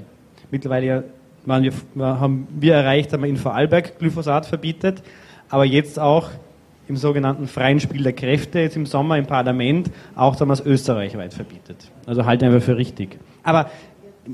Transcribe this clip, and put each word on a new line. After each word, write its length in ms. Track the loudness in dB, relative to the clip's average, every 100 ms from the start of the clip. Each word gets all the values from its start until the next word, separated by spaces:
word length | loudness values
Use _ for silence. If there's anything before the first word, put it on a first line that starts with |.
| -14 _ _ _ -8
mittlerweile 340 | -6 -2 -2 0
ja 180 | -2 -4 -16 _ _ -2
waren 180 | 0
wir, 100 | 0 -2 -10 -6 -4 0
haben 280 | 0 -2 -6 0
wir 160 | 4 4
erreicht, 380 | 4 2 0
dass 60 | -2
man 100 | -2
in 80 | -2
Vorarlberg 640 | -2 0 2 2 0 -4
Glyphosat 460 | -4 -2 -2 -2 -2
verbietet, 560 | -6 -6 -4 -4 -4 -10 -20 -20 -20 -2
aber 160 | 2 4
jetzt 340 | 2 0 0
auch 300 | 2 2 0 -10 -20 _ _ _ -10
im 100 | -2
sogenannten 500 | 0 0 -2 -2 -6
freien 320 | 0 2 2
Spiel 220 | 0 -2
der 120 | -4
Kräfte, 460 | -2 -2 -2 -2 -2
jetzt 160 | -2 -2
im 120 | -4
Sommer 300 | -2 0 0
im 100 | 0
Parlament, 640 | 0 0 0 0 0 -2 -10 -12 0
auch, 200 | 2 2
dass 120 | 0
man 100 | 0
es 40 |
österreichweit 720 | 2 2 2 -2 -4 -8 -10
verbietet. 580 | -12 -16 -18 -20 -20 -20 -16 -6
Also 180 | 0 2
halte 200 | 4 6
ich 60 |
einfach 140 | 4 4
für 120 | 0
richtig. 420 | -2 -6 -12 -14 -20 _
Aber 260 | 0 2 0 -8 -20 -20 -20 -20 -18